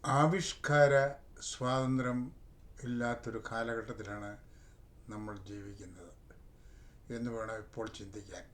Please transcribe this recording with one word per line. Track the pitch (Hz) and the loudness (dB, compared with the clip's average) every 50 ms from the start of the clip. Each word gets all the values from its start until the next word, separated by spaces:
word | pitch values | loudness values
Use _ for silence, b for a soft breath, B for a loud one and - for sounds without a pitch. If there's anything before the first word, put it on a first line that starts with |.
| - | 2
ആവിഷ്കാര | 127 131 139 151 160 180 190 - - - - - 143 147 147 143 139 139 139 139 143 - - - - - - | 4 6 6 6 6 6 2 0 -2 -6 -4 0 4 8 8 10 10 10 8 6 4 0 -6 -14 -20 -18 -12
സ്വാതന്ത്ര്യം | - - - - 127 127 131 131 131 127 131 131 123 123 123 123 123 127 - - - - - - - - - - - | -10 -10 -6 -2 0 2 2 2 4 2 2 2 2 0 0 -2 -2 -4 -8 -14 -20 -20 -20 -20 -20 -20 -16 -10 -6
ഇല്ലാത്തൊരു | 123 123 120 120 120 120 120 - 120 110 110 - - | -4 -2 0 0 0 0 -2 -4 -6 -6 -6 -6 -4
കാലഘട്ടത്തിലാണ് | 113 113 117 117 117 113 110 120 117 107 104 98 104 104 101 104 104 - - b b b b b b b b - - - - - | -2 -2 -2 0 -2 -4 -4 -6 -10 -8 -8 -8 -8 -8 -8 -10 -12 -12 -16 b b b b b b b b -20 -20 -20 -16 -12
നമ്മൾ | 107 107 107 107 104 | -10 -8 -8 -8 -8
ജീവിക്കുന്നത് | 101 95 98 101 101 98 101 101 98 98 90 90 90 90 87 87 - - - - - - - b b b b b b b b b b - - 120 | -10 -10 -12 -12 -10 -10 -12 -12 -14 -14 -16 -16 -16 -18 -18 -20 -20 -20 -20 -20 -20 -20 -20 b b b b b b b b b b -12 -8 -6
എന്ന് | 113 120 120 | -4 -4 -4
വേണം | 113 113 110 107 110 | -2 -4 -4 -4 -6
ഇപ്പോൾ | 110 104 - - 117 110 | -8 -8 -10 -6 -6 -6
ചിന്തിക്കാൻ. | 107 - 104 101 98 98 107 98 - 90 - - - | -6 -6 -10 -12 -10 -12 -12 -12 -12 -14 -14 -14 -16